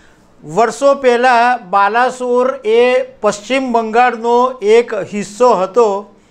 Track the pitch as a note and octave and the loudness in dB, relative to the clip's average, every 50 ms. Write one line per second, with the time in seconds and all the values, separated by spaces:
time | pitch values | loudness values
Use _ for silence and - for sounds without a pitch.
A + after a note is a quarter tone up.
0 | _ _ _ _ _ _ _ _ - D3 D#3 G3 A#3 A#3 G#3+ - C#4 C#4 C#4 C#4 | _ _ _ _ _ _ _ _ -18 -6 -2 0 0 0 0 0 0 0 0 2
1 | C4+ B3+ A#3+ A#3 B3 C4 B3 A#3 A#3 B3 B3+ A#3+ G#3+ F3 F#3 G3 G3 G3+ G#3+ A#3+ | 2 0 2 2 2 2 2 2 2 0 0 -2 -4 -4 0 0 0 2 2 0
2 | B3+ B3+ B3 - B3 B3 B3 B3 B3 B3+ C4+ - - G#3+ A3 A#3 A#3+ B3 B3 B3+ | 0 0 -2 -6 -4 -2 0 0 0 -2 -4 -4 -2 0 2 2 2 2 2 0
3 | C4 - - - - G#3 G3+ - - - B3+ C4+ C4 B3+ A#3 A#3 A3+ A3 A3 A#3 | -2 -4 -8 -4 -4 -4 -4 -4 -6 -4 -4 -2 -2 -2 -2 -2 -2 0 0 2
4 | B3 B3 A#3 A3 A3+ A#3 A#3+ A#3+ B3 C4 - - G3 G#3 A3 A#3 A#3 A3+ A3+ G3+ | 2 2 0 -2 -2 0 0 2 0 0 -4 -4 0 2 2 2 2 0 -4 -8
5 | F3 - G3+ G#3 G3 - - - B3 B3 A3+ F3+ F#3+ F#3 F#3 A#3+ A#3 G#3 G3 G3 | -8 -8 -8 -8 -8 -10 -2 0 2 2 2 2 0 0 0 0 2 2 0 -4
6 | - - _ _ _ _ | -6 -12 _ _ _ _